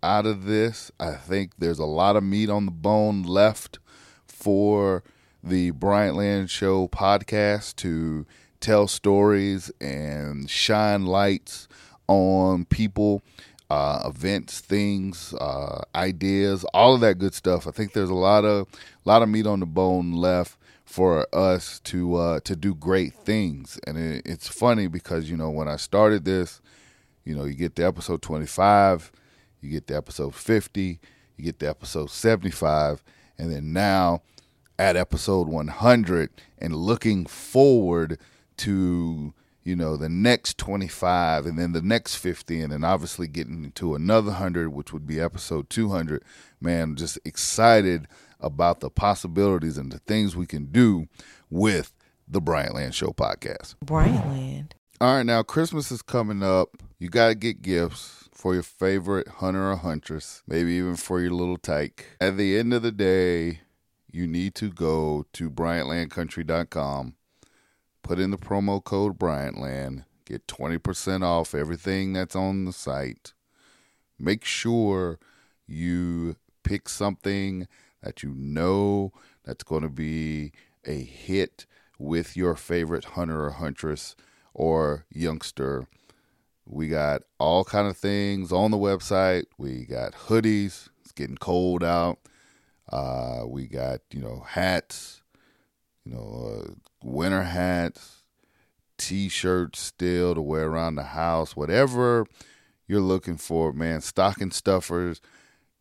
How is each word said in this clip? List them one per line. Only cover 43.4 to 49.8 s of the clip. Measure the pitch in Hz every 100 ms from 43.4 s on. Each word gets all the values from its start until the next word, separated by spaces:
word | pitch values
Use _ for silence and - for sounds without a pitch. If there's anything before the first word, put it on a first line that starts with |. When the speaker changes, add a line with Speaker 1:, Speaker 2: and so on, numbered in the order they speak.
| 64 80
Speaker 1:
into | 71 - 87
another | 73 87 110 104
hundred, | 92 95 87 82
which | 71 -
would | 80 76
be | 78
episode | 82 87 - 82 -
two | 113 107
hundred. | 92 80 76 - - - -
Man, | 85 85 80 73
just | 82 - 78
excited | - - - 117 110 95 85 73 - _ _
about | 71 71 85 85
the | 69
possibilities | - 104 98 90 85 101 90 80
and | 71